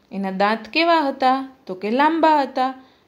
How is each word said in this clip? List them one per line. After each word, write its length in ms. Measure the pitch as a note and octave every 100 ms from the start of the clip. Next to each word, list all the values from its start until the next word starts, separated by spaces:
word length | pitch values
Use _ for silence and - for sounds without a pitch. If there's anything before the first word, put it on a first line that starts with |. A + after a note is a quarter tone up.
| _
એના 200 | F#3+ G3
દાંત 320 | F#3 G3+ A3 A3
કેવા 300 | D#4 E4+ E4 C#4
હતા? 300 | C4+ B3+ C4 C4+ - -
તો 80 | F#3
કે 140 | G#3
લાંબા 460 | B3 D4+ D#4+ D#4 D4+
હતા. 300 | C4 C4 C4 C4 - _